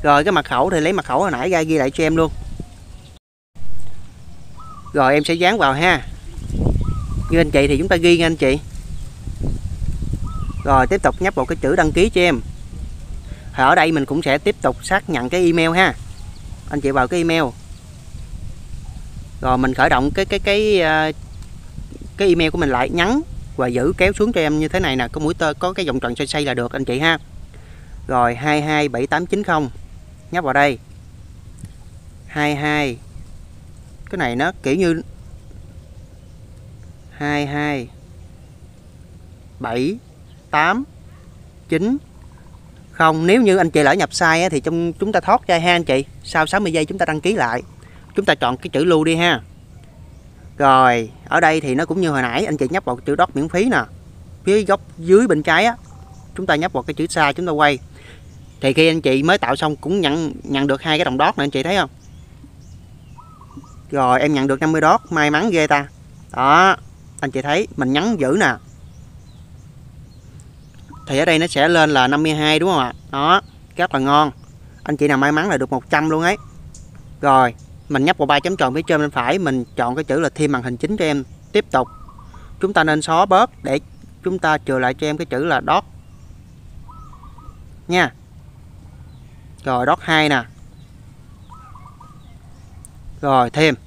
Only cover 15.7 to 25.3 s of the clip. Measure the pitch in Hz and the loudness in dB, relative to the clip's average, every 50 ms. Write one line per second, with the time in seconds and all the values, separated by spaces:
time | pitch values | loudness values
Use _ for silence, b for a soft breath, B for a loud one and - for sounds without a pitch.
15.7 | 165 180 190 165 - - - - - - - - - - - - - - - - | 2 2 2 2 0 -4 -12 -14 -14 -14 -14 -16 -16 -16 -16 -16 -16 -14 -12 -8
16.7 | - 147 135 135 139 139 127 123 180 175 165 165 165 165 156 123 110 - - - | -8 -2 -2 0 2 2 0 2 0 -2 0 0 2 0 0 -2 -4 -10 -16 -18
17.7 | - - - - - - - - - - - - - - - - - - - - | -18 -18 -18 -20 -20 -20 -18 -16 -16 -14 -14 -14 -12 -12 -12 -12 -12 -12 -14 -12
18.7 | - - - - - - - - - - - - - - 131 127 127 127 131 131 | -12 -12 -12 -14 -14 -14 -14 -14 -14 -14 -14 -14 -14 -6 -2 0 0 2 0 0
19.7 | 127 - 131 - 147 127 131 143 139 196 196 - 202 196 - 208 202 208 214 214 | 2 2 2 2 4 2 2 0 0 -2 -2 -2 -2 -2 0 0 2 2 2 2
20.7 | 208 185 165 156 156 156 156 156 151 - - - - - - - - - - - | 2 2 2 2 2 2 0 0 -4 -8 -14 -18 -16 -16 -16 -16 -16 -16 -16 -16
21.7 | - - - - - - - - - - 196 190 175 165 165 156 156 175 165 139 | -14 -14 -14 -14 -16 -16 -16 -16 -4 0 2 2 4 4 2 0 0 0 0 0
22.7 | 127 123 131 - - 170 170 196 247 294 330 - - - - - - - 127 123 | 2 0 0 0 0 0 2 2 2 0 -2 -4 -12 -12 -12 -10 -4 -4 -2 -2
23.7 | 120 123 127 160 190 - 180 190 202 - 208 226 233 180 160 151 151 151 156 151 | 0 0 0 0 0 2 0 0 2 2 0 0 2 0 0 0 0 0 -2 -2
24.7 | 160 185 190 151 131 127 123 117 - 151 156 151 | -2 -2 -2 0 0 -2 -2 -4 -4 -4 -4 -4